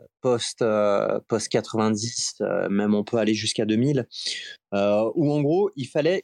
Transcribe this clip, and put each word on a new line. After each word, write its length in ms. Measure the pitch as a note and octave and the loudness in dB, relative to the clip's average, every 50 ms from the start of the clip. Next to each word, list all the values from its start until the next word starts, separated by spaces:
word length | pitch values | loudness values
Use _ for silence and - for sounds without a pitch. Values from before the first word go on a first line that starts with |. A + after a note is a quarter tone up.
| - - _ _ | -20 -20 _ _
post, 420 | - B2+ B2 A2+ - - - - B2+ | 0 0 0 0 0 -6 -4 -2 0
euh, 560 | A2 G#2+ G#2 G#2 G#2 G2+ G2+ G#2 G#2 - - - | 2 2 2 2 2 2 2 0 0 -2 -4 -2
post 220 | - A#2 G#2+ - - | -2 -2 -2 -2 -2
quatre-vingt-dix, 880 | - A#2 G#2+ - - A2+ G#2+ G#2+ A2 G#2 A2 A#2 - - - - - - G#2 | -2 -2 -2 -2 -2 0 2 2 0 0 -4 -6 -6 -6 -8 -8 -6 -4 -4
euh, 260 | G2 F#2+ F#2+ F#2 F#2 | -2 -2 -2 -2 0
même 260 | G2 G2+ G#2 G#2 G#2 | 0 0 2 2 2
on 80 | G#2 G2+ | 2 0
peut 140 | - A#2+ | 0 0
aller 180 | A2+ G#2+ G#2+ A2 | 0 2 2 0
jusqu'à 300 | G#2+ G#2+ G#2+ - - A2 | 0 -2 -4 -2 -2 0
deux 100 | G#2+ A2 | 0 2
mille, 320 | A2 B2 C#3+ D3+ C3 A#2 - - - - - - - - - - - _ _ G2+ | 2 2 2 2 0 -2 -4 -10 -12 -10 -10 -10 -10 -12 -14 -18 -20 _ _ -2
euh, 360 | G2 G2+ G#2 G#2 G#2 A2+ A2+ - | 0 2 2 2 2 2 0 0
où 160 | - C#3+ D3 D3 | 0 0 2 2
en 100 | D3 C#3 | 2 2
gros, 280 | C#3+ E3 F#3 G#3 G3 - | 2 2 2 0 0 -2
il 120 | C#3+ B2 - | -6 -10 -4
fallait 340 | - D#3+ C#3+ D#3+ F#3 F#3 | -2 0 2 2 0 0